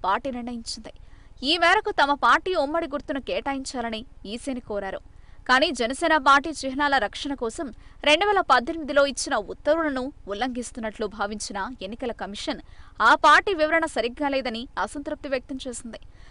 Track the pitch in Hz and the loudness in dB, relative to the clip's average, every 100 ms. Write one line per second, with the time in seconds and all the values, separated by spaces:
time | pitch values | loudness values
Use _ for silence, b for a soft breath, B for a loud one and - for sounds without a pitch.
0 | 185 208 269 247 240 240 233 - 220 - | -2 -2 -2 -8 -8 -10 -10 -12 -14 -20
1 | b b b - 254 339 339 392 427 403 | b b b -6 -2 2 4 4 2 0
2 | 285 285 233 277 349 359 277 330 330 277 | 2 4 4 4 2 0 0 0 -2 -6
3 | - 277 247 175 - 277 262 262 233 220 | -6 -6 -4 -4 -4 -6 -6 -6 -6 -8
4 | 247 - 190 226 - 247 - 202 190 190 | -12 -16 -12 -10 -6 -8 -6 -6 -6 -8
5 | - b b b - 254 320 262 233 269 | -12 b b b 2 4 4 0 -2 0
6 | 330 311 269 277 285 302 262 262 294 269 | 2 4 6 6 4 -4 -6 -2 2 2
7 | 208 - 294 277 233 - 294 b b b | 0 -4 -6 -4 -4 -4 -8 b b b
8 | 285 302 403 403 - 254 247 330 277 285 | 4 4 6 2 4 4 4 -4 0 2
9 | 277 262 - 254 196 226 - 320 311 262 | 2 0 -2 -2 -4 -4 2 2 2 -2
10 | 254 - - 202 254 247 240 - 220 - | -4 -8 -10 -4 -4 -4 -8 -8 -8 -4
11 | 220 208 208 214 - 196 190 160 190 233 | -6 -4 -4 -4 -8 -6 -8 -8 -12 -8
12 | 247 220 190 202 - 214 b b b b | -8 -6 -10 -8 -8 -8 b b b b
13 | 220 302 311 311 - 359 311 330 320 - | 4 6 8 6 6 0 2 2 0 -2
14 | 226 247 285 269 254 226 254 - 190 294 | -4 -2 -2 -2 -2 -6 -8 -6 -4 -6
15 | 285 294 294 262 - 262 262 233 233 220 | -8 -8 -6 -6 -6 -10 -10 -10 -12 -16
16 | b b b | b b b